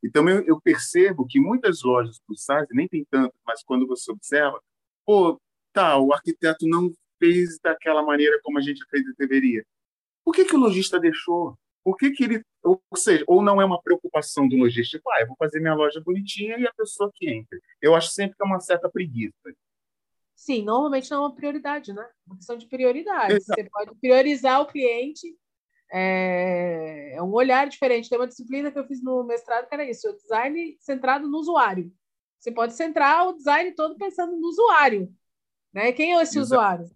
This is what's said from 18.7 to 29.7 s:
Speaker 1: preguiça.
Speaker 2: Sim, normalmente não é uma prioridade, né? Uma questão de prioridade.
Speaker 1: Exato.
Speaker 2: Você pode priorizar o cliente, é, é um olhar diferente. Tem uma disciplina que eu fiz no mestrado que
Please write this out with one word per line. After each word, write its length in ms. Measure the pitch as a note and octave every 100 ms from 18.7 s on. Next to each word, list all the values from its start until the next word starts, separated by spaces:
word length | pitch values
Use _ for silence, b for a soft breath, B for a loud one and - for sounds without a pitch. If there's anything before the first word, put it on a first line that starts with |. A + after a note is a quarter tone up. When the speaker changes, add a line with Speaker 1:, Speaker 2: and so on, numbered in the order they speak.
| F3 F3
Speaker 1:
preguiça. 440 | F3+ F3+ A#2 G#2+ _ F#2 E2+ _ _ _ _ _ _ _ _
Speaker 2:
Sim, 280 | - B3+
normalmente 480 | G#3 A#3 D4 C4+ C4
não 60 | D4
é 100 | C#4+
uma 80 | C#4+
prioridade, 560 | C#4+ D4 C#4+ D4 D4
né? 140 | G3 A3+ _ _
Uma 120 | F#3+
questão 200 | - A#3+
de 100 | A3+
prioridade. 680 | B3+ B3+ B3 F4 F#4 G#3+ G#3
Speaker 1:
Exato. 260 | F#3+ A3
Speaker 2:
Você 80 | G3
pode 260 | G#3 G#3+ A3
priorizar 640 | B3+ B3+ C4+ C#4+ B3+ C4
o 40 | D4
cliente, 680 | D4 B3+ A#3 C4 D#4 E4+ E4 _ _ _ _ _
é, 1200 | F#3 F#3 F#3 F#3 F3+ F3+ F3+ F3 E3 D#3+ D#3 C#3+ C3+
é 60 |
um 80 | F3
olhar 340 | G#3+ B3+ B3+ C#4+
diferente. 420 | - C4 A#3+ A#3
Tem 80 | A#3+
uma 80 | B3
disciplina 440 | - A#3 C4+ C#4+
que 80 | C#4
eu 60 | C#4
fiz 140 | C4+
no 200 | B3+ B3+
mestrado 440 | A#3+ A#3 A#3+ A#3
que 60 | B3